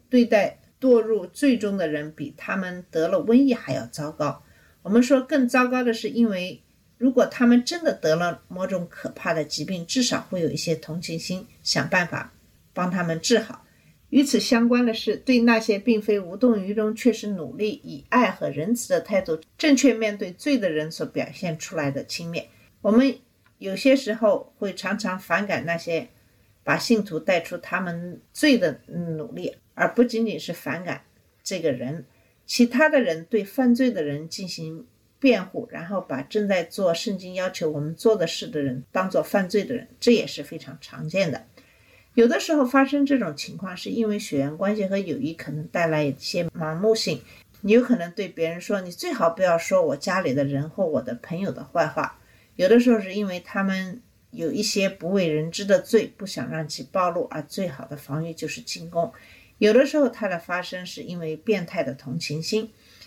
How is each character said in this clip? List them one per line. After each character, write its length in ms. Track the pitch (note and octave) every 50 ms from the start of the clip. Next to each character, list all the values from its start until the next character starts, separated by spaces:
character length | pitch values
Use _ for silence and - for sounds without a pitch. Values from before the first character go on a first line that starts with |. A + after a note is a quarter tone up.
| _ _
对 140 | B3+ B3 A#3
待 360 | A3 A3+ G3+ F#3 - - - _ _ _ -
堕 200 | C4 C4 A#3+ A3+
入 260 | G#3+ A3 A3 G3 F3+
罪 300 | F3 - - C#4+ C#4 A#3+
中 200 | G3+ G#3+ G3+ G3+
的 120 | F#3+ E3+ D3+
人 240 | D3+ D3 D3+ D#3
比 220 | - - C#3+ - -
他 200 | - - - -
们 280 | F#3+ F#3 F3+ F3+ F3+ - _
得 180 | - D#3+ D#3+ F3+
了 100 | G3 E3+
瘟 160 | - G#3+ A#3
疫 200 | C4 C#4 C4+ A#3
还 180 | - - C#3+
要 140 | B2 A2+ A#2+
糟 260 | - - D#3 D3 D3+
糕。 300 | D#3+ - D3 C#3 - - _ _ _ _ _ _ _ _
我 80 | - F3
们 120 | G#3 A#3+
说 180 | B3 B3 C#4+ C4
更 280 | C4 - D#4+ C#4 B3 A#3+
糟 180 | - B3+ B3+
糕 160 | B3 B3+ B3+
的 100 | B3 A#3+
是， 160 | A3+ A3+ A3+ G#3+
因 200 | - A#3 A#3 G#3+
为 320 | F#3+ F3+ F3+ F#3 A#3+ - _ _ _ _ _ _ _ -
如 140 | A#3 C4+
果 140 | B3+ B3 G3
他 200 | - - - B3
们 180 | A#3+ A#3+ B3 B3
真 180 | - F4 E4+ D#4+
的 80 | C#4+
得 240 | - - - D#3 D#3+
了 260 | E3+ F3 F3 E3 - _ -
某 180 | F3+ F3+ F#3+
种 200 | F#3 F#3+ F3 F3 -
可 180 | - - - -
怕 220 | - - - F3+
的 120 | E3 D#3+ D3
疾 200 | D3 - - D3+
病， 220 | F3+ F#3+ E3+ E3+
至 160 | - - C4
少 180 | A#3+ - - -
会 180 | - - F#3+ F3+
有 100 | E3 C#3
一 60 | C#3
些 180 | D3+ - E3+ D#3+
同 260 | D#3 - - D#3 F3
情 180 | D#3+ - E3 D#3+
心， 280 | - - F3+ F#3 - - _ _
想 260 | - - - D3+ C#3 -
办 180 | F#3+ F3+ E3+
法 260 | - - C3 - - _ _ _ _ _ _ _ _
帮 180 | - F#3 F3+ F3
他 120 | F#3 F#3
们 180 | E3+ E3 D#3+ D#3+
治 180 | - - A#3+ G#3+
好。 260 | G#3+ - - - _ _ _ _ _ _ _ _ _ -
与 120 | A#3 C4+
此 160 | C#4 - - G#3
相 300 | - - B3 A3+ A#3+ A#3+
关 180 | B3 A#3+ B3
的 80 | A3+ A3
是， 220 | - - A3 G3+
对 240 | - - C4 B3+ A#3
那 180 | A#3 A#3+ A3+ A3
些 220 | A3 - G3+ G3
并 200 | - B3 A3+ G#3+
非 180 | G#3+ A3+ G#3 G3+
无 160 | F3+ E3+ F#3
动 260 | - B3+ B3 A3+ G3+
于 100 | F#3 G3
衷， 220 | G#3 A3 G#3+ G#3+ A3+
却 180 | - - B3
是 140 | A3 - G#3+
努 300 | G#3 G3 F3 D3 C3+ A#2+
力 240 | F3 G#3+ G#3+ - -
以 220 | - E3 D#3+ C#3 - -
爱 220 | - B3 A3+ F#3+
和 180 | G3 - D#3+ D3
仁 240 | C#3 C#3+ D#3+ G#3+
慈 180 | A#3+ A#3 - -
的 100 | F3+ E3
态 200 | - - G3+ F#3+
度 200 | F#3 E3 D#3+ D#3+ - _ _ -
正 180 | - D4+ C#4
确 160 | - - C4
面 240 | A3 A3 A3 G#3+ G3+
对 160 | G3+ G#3 F3+
罪 240 | F3 - - D4 C#4
的 140 | A#3+ G3 F3
人 180 | D3+ D3+ D3+ D#3+
所 140 | - - D#3
表 240 | C#3 - D3+ - - -
现 240 | - F#3 E3+ D#3 -
出 160 | - - F#3
来 160 | D#3+ C#3+ C#3
的 140 | C3+ C3+ -
轻 240 | - - - E3+ E3
蔑。 140 | E3 D3 - - _ _ _ _ _ _
我 120 | - G3+
们 260 | G#3+ A#3+ C4+ C4+ - - _ _ _ _ _ _ _ -
有 160 | G3 F#3+ F#3+
些 220 | G3 - C4+ C4+
时 180 | C4+ - G#3 A3
候 400 | - A#3 G#3 F3+ - - _ _
会 160 | - G#3 F#3+
常 240 | F3+ - - F#3 G#3
常 220 | G3+ G#3+ F#3 F#3 G3
反 260 | - - E3+ F#3+ G3+
感 220 | G3 E3 B2+ B2+
那 100 | E3+ E3+
些 320 | E3 - E3+ E3 D#3 B2 - _ _ _ _ _ _ _ _ _ _
把 160 | - - - -
信 260 | - - A#3 G#3 G3
徒 140 | - D#3+ D#3
带 220 | - - F3+ E3+
出 180 | - - F3+ E3+
他 220 | - - F3+ F#3
们 400 | F#3 F3 E3+ E3+ F3 F3+ D#3+ - _ _
罪 240 | - - D4+ D4+ B3+
的 240 | A#3+ F3+ D#3 C3+ - _
努 480 | - - F3 F3 E3 D#3+ D#3 C3+ A#2+ -
力， 220 | F3+ F3 - - - _ _ _
而 180 | D#3 E3+ E3
不 120 | - A#3 B3
仅 200 | A#3 A3+ A3 A3+
仅 140 | G#3+ E3 D#3
是 140 | - -
反 320 | E3+ - - D3 C#3+ E3+ F#3
感 180 | E3+ C3+ - _ _ _ _ _ _ _ _
这 180 | - - G3 F3
个 120 | D#3+ D3+
人。 320 | B2+ A#2+ A#2+ C3 D#3 E3 - _ _ _ _ _ _ _ _
其 180 | - - - A#3+
他 240 | A#3 A#3+ B3 G#3 G3+
的 120 | G3+ -
人 240 | G#3+ E3+ D#3+ D#3+ E3
对 200 | - A#3 G#3 G3
犯 300 | - - C4+ B3+ A#3+ A#3+
罪 160 | A#3 C4 B3
的 140 | A3+ F3+ D3+
人 240 | C#3+ C#3+ D3 D#3+ D#3+
进 180 | - G3 F#3+
行 400 | E3+ - E3 D#3+ D#3+ D#3+ E3 - _ _ _ _ _ _ _
辩 260 | C#4 C4 A3+ F#3+ F3+
护， 240 | - - - - -
然 120 | - D#3 E3+
后 160 | F3 G3+ F#3
把 220 | - - C#3+ B2+
正 240 | - - - G#3+ G#3
在 160 | G3 F#3+ F3+
做 320 | E3 - - - F#3+ E3+ E3+
圣 240 | E3+ - G#3 G3 F3
经 160 | F3+ F3+ F#3
要 160 | F#3 F#3 F#3
求 180 | - - E3+ D#3
我 120 | D#3 C#3+
们 120 | D3 D#3 E3
做 180 | - - A3+ A3
的 100 | F#3 E3
事 220 | E3 - - G3
的 160 | D#3+ E3 D3
人 220 | C#3 C3 B2+ C#3 - _
当 180 | - F#3+ F#3 F#3
作 100 | - D#3+
犯 280 | D#3 - - G3+ F#3 F3
罪 160 | - G3+ -
的 100 | - -
人， 140 | - - - _ -
这 140 | - A#3+
也 120 | A#3 F#3+ -
是 200 | - - D#3 C#3+
非 120 | - E3
常 220 | D#3 - C3+ - -
常 280 | - - - D3 D#3 D#3
见 240 | F3 F#3+ F#3 D#3
的。 120 | A#2+ - - _ _ - - _ _ _ _ _ _ _ _ _ -
有 120 | B3 A3+
的 140 | A#3+ E4 G4
时 140 | - E4 D#4
候 100 | D4+ B3+
发 180 | B3 - C4+
生 220 | C4+ C4+ C#4+ C#4+ C#4
这 140 | C#4 C#4 B3
种 180 | G3+ D#3+ C#3+
情 220 | - - - D#3 E3+
况， 180 | F#3+ F#3 F#3
是 140 | - - G3+
因 180 | F#3+ A#3 A3 G#3+
为 100 | G#3 G#3
血 200 | - - D3+ C#3
缘 180 | C3+ D3 D#3
关 180 | E3+ G3 G3+ G#3+
系 120 | G#3+ G3
和 100 | F#3+ G3
友 220 | G3 F#3+ E3+ C#3 -
谊 160 | - D#3+ E3
可 180 | - - D3+
能 140 | D3+ D3+ D3+
带 200 | - - F3 E3+
来 160 | D#3+ D#3 D3+
一 120 | D3+ C#3 - -
些 260 | - - - F3 F3
盲 300 | D#3+ - E3+ D#3 D#3 D#3+
目 200 | E3+ G3+ A3 A3
性。 260 | A3 - F#3+ D3+ - - - - - _ _ _ _
你 120 | - G3
有 100 | G#3+ B3
可 120 | - - B3
能 140 | F3 E3+ F3
对 140 | - - F#3
别 220 | E3+ - E3 D#3+ E3
人 100 | E3+ F3
说 220 | - - G3+ F#3+
：“你 100 | F#3 F3
最 220 | F3 - F4 F4
好 160 | C#4+ A3 E3+ E3
不 140 | E3 F3+
要 160 | F#3 F3+ E3 E3
说 260 | - - F#3+ F#3 E3
我 100 | D3 C#3+
家 280 | C#3+ - G3 F3+ F#3+
里 100 | F3 C#3+
的 100 | B2+ C#3+
人 280 | C#3 C#3 C#3 C3+ D3 D#3+
或 160 | - - F#3+
我 160 | D#3+ D3 -
的 120 | - - A#2+
朋 240 | - - - E3+ F3+
友 120 | G3+ E3
的 100 | C3+ -
坏 240 | C#3+ - - E3+ D#3
话。” 320 | D3 - D#3 C#3 - - _ _ _ _ _ _ _ _
有 100 | - F3+ F#3+
的 100 | A#3 A#3+
时 100 | A#3+ B3
候 80 | A3+ G#3
是 140 | F#3+ F#3+
因 140 | F#3 G#3 G#3
为 120 | F#3 F3+ F3+
他 220 | - - - G3
们 380 | G3 G3 F#3+ F#3 F#3 F#3 G#3 B3 - _ _ _ _ _
有 200 | - - E3 D3+
一 120 | - G#3
些 260 | G#3 - - G3+ G3 F#3+
不 220 | F#3+ - D#3 F3
为 180 | G3 G3 F3 D#3+
人 220 | D3+ D#3 D#3 E3
知 120 | - -
的 160 | G3+ G3 G3 F3+
罪， 320 | - - A3+ G#3+ - - -
不 80 | - G3
想 260 | G3 - D3 C3+ C3+
让 160 | D#3+ D#3+ D3+
其 160 | C#3+ - - B2+
暴 260 | - - F#3+ F3+ F3
露， 140 | E3+ F3 -
而 180 | - - D#3
最 260 | D3 - - G3+ F#3+ E3+
好 160 | C3+ - -
的 100 | - D3
防 320 | C#3+ - - C#3+ D#3 E3
御 60 | E3+
就 160 | D#3+ - D#3+ D3
是 140 | - -
进 260 | - - - F3 E3 E3+
攻。 240 | - E3+ E3+ - - - - - - - - _ _ -
有 160 | - G#3+ G#3+
的 100 | B3+ D4
时 140 | - - D4+
候 100 | C#4+ A#3
它 180 | - - A3
的 120 | F#3+ F3 E3
发 240 | - - F3 F3+
生 240 | F3+ - F#3 F3+ F3+
是 160 | F3 - F3+
因 160 | F3 - F3+ F3
为 180 | E3 D#3 D#3
变 300 | D#3 - A3+ G#3+ F#3+ E3+
态 160 | E3+ - F3
的 100 | C#3+ -
同 260 | C#3+ - - - D3 E3
情 240 | - - D3 D#3+
心， 280 | D#3+ - G#3 G#3+ A3 A3 - _ _ _ - - -